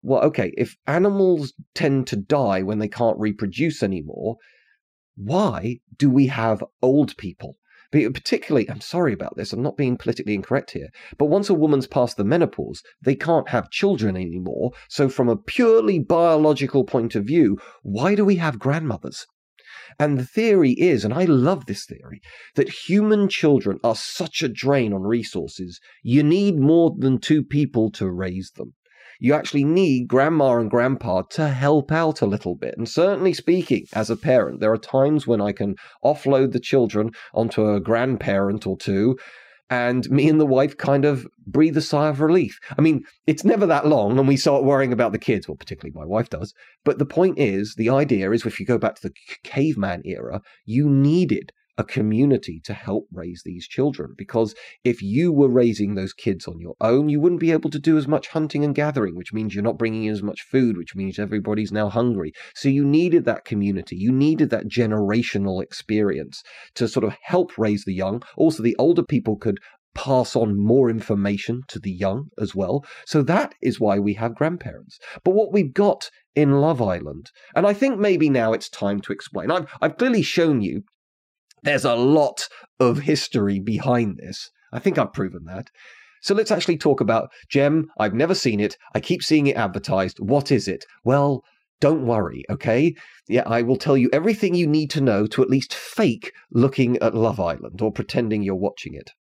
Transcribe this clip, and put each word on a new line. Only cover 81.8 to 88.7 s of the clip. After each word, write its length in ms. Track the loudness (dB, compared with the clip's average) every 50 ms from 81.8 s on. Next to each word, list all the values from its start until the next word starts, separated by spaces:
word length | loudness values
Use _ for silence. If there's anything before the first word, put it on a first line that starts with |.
| 0
a 100 | 0 0
lot 500 | 2 4 4 4 4 4 2 -2 -6 -12 -12 -12 -20 -20 _ _ _
of 200 | 2 2 2 0
history 600 | 0 0 -2 -2 -2 -2 -2 0 0 0 0 -2
behind 600 | -2 -2 -4 -2 0 0 0 2 0 -2 -4 -8
this. 320 | -12 -14 -14 -14 -16 -18 _ _ _ _ -12
I 60 | -4
think 200 | -2 -2 0 0
I've 160 | -2 -2 _
proven 320 | -6 -6 -6 -8 -12 -16
that. 220 | -14 -14 -16 -16 _ _ _ -20 -20 -20 -20 -20 _ _ _ -4
So 100 | -2 0
let's 200 | 0 2 0 0
actually 260 | -2 0 -2 -2 0
talk 220 | 2 2 2 2
about, 300 | 2 0 0 0 0 -4 _ -20 -18 _
Gem, 380 | 0 2 2 4 2 0 -2 -4 _ -2
I've 160 | -2 -2 0
never 220 | 0 0 0 0
seen 240 | 0 0 -2 0 0
it. 160 | -2 -2